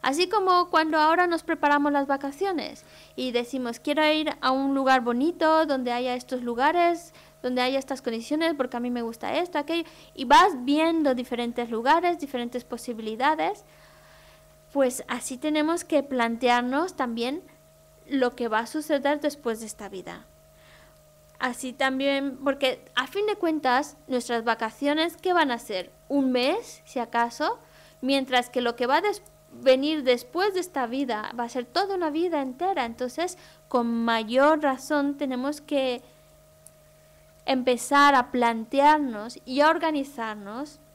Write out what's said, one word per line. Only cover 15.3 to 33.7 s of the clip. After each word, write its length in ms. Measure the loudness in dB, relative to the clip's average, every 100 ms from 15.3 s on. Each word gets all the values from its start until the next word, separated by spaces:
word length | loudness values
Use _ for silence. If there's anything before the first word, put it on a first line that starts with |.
| -6
tenemos 460 | -2 0 0 -2
que 180 | 0 0
plantearnos 920 | 0 -2 -2 0 2 2 2 -2 -2 -4
también 460 | -6 -4 -4 -6 -10 -20 _ _ _ -20 -6
lo 280 | 0 0 -2
que 120 | -2
va 120 | -2
a 80 | -2
suceder 520 | -8 -2 0 2 0
después 400 | -2 -4 -6 -6
de 60 | -8
esta 240 | -14 -14
vida. 360 | -14 -14 -16 -18 -20 _ _ -20 -20 -20 -20 -20 _ -20 -6
Así 340 | -6 -4 -10
también, 640 | -2 0 2 0 0 -2 -4
porque 420 | -4 0 -2 -2 -4 -4
a 120 | -2
fin 180 | -2 -2
de 100 | 0
cuentas, 600 | 0 0 2 2 0 -12 -6
nuestras 360 | -6 -2 -4
vacaciones, 760 | -2 -2 -4 -2 -2 0 -2 -2
¿qué 160 | 0
van 180 | 2 2
a 80 | -2
ser? 320 | -6 -8 -8 -18 -2
Un 240 | 0 2
mes, 500 | 2 0 0 -6 -20 -10
si 140 | -8
acaso, 600 | -4 0 -2 0 -4 -4 -10 -20 -20 -8
mientras 480 | -2 0 2 0 0
que 100 | -2
lo 140 | -2 -2
que 120 | 0
va 100 | 2
a 40 |
des-, 200 | 0 -4 -10 -20 -20
venir 520 | 0 4 4 2 0
después 500 | 0 0 0 -2 0
de 60 | 0
esta 260 | -4 -4 -4
vida 460 | -4 -4 -4 -6 -6
va 60 | -6
a 40 |
ser 160 | -6 -4
toda 300 | -2 -2 -2
una 140 | -2
vida 320 | -2 -2 -2
entera. 420 | -4 -4 -4 -2
Entonces, 540 | -4 -6 -8 -6 -6 -8 -20 -20
con 180 | _